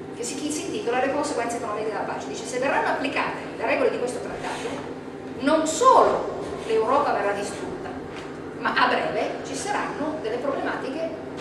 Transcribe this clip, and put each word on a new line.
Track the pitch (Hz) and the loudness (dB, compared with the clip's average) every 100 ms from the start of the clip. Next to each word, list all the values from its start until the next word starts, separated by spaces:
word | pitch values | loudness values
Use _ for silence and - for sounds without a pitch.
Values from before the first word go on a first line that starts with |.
| - - | -10 -6
che | |
si, | 240 277 | -6 -4
che | 294 | -2
si | 339 - | -2 -2
intitola | - 226 254 | -2 0 2
Le | 277 | 2
conseguenze | 294 - 240 233 240 | 2 0 0 -2 -2
economiche | - 214 220 | -2 -2 -2
della | 196 - | -2 -4
pace. | - - | -4 -6
Dice: | - - | -6 -4
"Se | 247 | 0
verranno | - - - | 2 2 2
applicate | - 269 - - - - - | 0 0 0 -2 -4 -8 -4
le | 226 | 0
regole | 294 - | 4 4
di | - | 2
questo | - - | -2 -2
trattato, | - - - - - - - - - - - - | -6 -6 -6 -4 -4 -6 -8 -10 -10 -10 -10 -2
non | 277 311 311 | 4 4 4
solo | - 508 - - - - - - - - | 6 10 10 8 4 0 -4 -6 -6 0
l'Europa | 220 220 196 - | 2 4 4 4
verrà | - 202 | 2 0
distrutta, | 202 208 - - - - - - - - - - - | 0 -4 -6 -6 -6 -8 -8 -8 -10 -10 -10 -10 -4
ma | 254 | 0
a | 254 - | 2 2
breve | - - 220 - - - | 2 0 0 -2 -4 -6
ci | 277 | -4
saranno | 403 254 - - 311 311 | -2 -2 -2 -2 -4 -2
delle | 220 240 | -4 -2
problematiche | 285 - 269 - 269 302 330 - - - | -2 -2 -2 -4 -4 -4 -4 -6 -8 -10